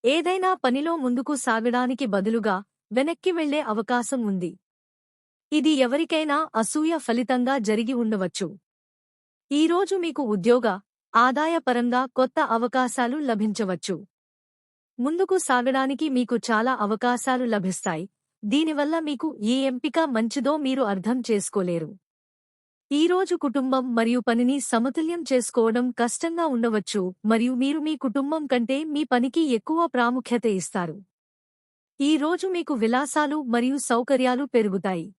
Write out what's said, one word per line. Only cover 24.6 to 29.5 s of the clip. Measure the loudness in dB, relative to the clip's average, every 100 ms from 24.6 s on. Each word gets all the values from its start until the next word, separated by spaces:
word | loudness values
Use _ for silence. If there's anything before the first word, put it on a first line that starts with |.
సమతుల్యం | 0 0 2 0 -2 -4
చేసుకోవడం | 0 0 2 2 2 2 -2
కష్టంగా | 0 -2 0 -4 -2 0
ఉండవచ్చు, | 0 0 0 -2 -2 -4 -4
మరియు | 0 2 2
మీరు | 0 0 0
మీ | -2 -2
కుటుంబం | -2 -2 -2 -4 0
కంటే | 0 0 -2
మీ | -2 -4
పనికి | 0 2 2 0 0